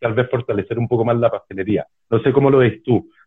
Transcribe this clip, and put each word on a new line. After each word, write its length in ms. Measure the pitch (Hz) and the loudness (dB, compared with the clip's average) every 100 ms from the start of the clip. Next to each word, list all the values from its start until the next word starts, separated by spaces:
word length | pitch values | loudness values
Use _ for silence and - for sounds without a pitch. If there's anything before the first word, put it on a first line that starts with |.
tal 140 | 117 | -4
vez 160 | 110 123 | -2 -2
fortalecer 480 | 123 120 104 95 117 | -4 -4 -4 -4 -4
un 100 | 117 | -2
poco 160 | 120 | -2
más 120 | 113 117 | 0 0
la 120 | 117 | 0
pastelería. 560 | 107 - 95 98 92 - _ - | -2 -10 -8 -2 -2 -4 _ -4
No 100 | 113 | -2
sé 100 | 143 | 2
cómo 180 | 135 139 | 2 4
lo 80 | 135 | 4
ves 240 | 123 - | 2 0
tú, 280 | - 110 - _ | -2 -2 -2 _